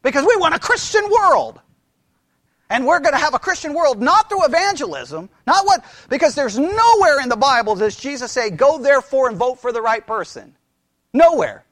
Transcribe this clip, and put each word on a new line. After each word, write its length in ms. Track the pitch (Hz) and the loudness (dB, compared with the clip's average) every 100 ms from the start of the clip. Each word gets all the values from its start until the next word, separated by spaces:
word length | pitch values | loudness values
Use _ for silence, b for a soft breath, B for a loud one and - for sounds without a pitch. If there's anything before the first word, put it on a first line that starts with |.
Because 240 | - 285 320 | -2 0 2
we 80 | |
want 220 | 440 339 330 | 2 0 -2
a 20 | |
Christian 500 | - 480 - 427 415 | -2 -2 0 -2 2
world. 520 | 440 392 240 113 - _ _ _ _ _ _ _ _ _ _ _ | 2 4 2 0 -12 _ _ _ _ _ _ _ _ _ _ _
And 160 | 233 262 | -4 0
we're 140 | 339 | 0
gonna 180 | 285 277 | 0 0
have 160 | 302 | -2
a 40 | 262 | -4
Christian 360 | - 359 320 | -4 -6 -6
world 260 | 294 311 220 | -2 0 0
not 300 | 247 392 - | 2 2 2
through 160 | 392 311 | 0 0
evangelism, 840 | 330 392 359 233 139 123 156 185 _ - | 0 -2 -4 -8 -10 -10 -12 -14 _ 0
not 200 | 370 392 | 0 2
what, 180 | 359 B B B | 0 B B B
because 260 | 269 311 | 0 0
there's 240 | 285 262 208 | 0 -4 -2
nowhere 640 | 320 427 466 453 370 285 | -2 2 4 4 4 2
in 80 | 254 | -2
the 80 | 233 | 0
Bible 380 | 269 247 214 | 2 2 0
does 220 | 196 214 - | -2 -2 -4
Jesus 360 | 269 277 247 | -10 -10 -8
say, 160 | 254 220 | -6 -6
"Go 300 | 160 277 311 | 2 2 2
therefore 500 | 262 277 - 269 254 | 2 0 0 -2 -2
and 80 | 190 | -2
vote 240 | 247 254 | -4 -4
for 120 | 247 | -8
the 100 | 233 | -4
right 240 | 226 220 214 | -4 -4 -4
person." 500 | 220 170 - 113 _ _ _ _ _ _ | -8 -8 -14 -20 _ _ _ _ _ _
Nowhere. 540 | 262 339 311 147 101 _ | 4 4 4 -4 -8 _